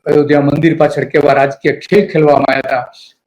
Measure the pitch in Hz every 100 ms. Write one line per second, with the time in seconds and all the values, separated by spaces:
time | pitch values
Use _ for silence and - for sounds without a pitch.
0 | 151 147 139 147 143 160 165 160 151 -
1 | 127 156 143 135 135 135 156 - - 196
2 | 196 160 151 139 135 131 - 127 123 -
3 | - _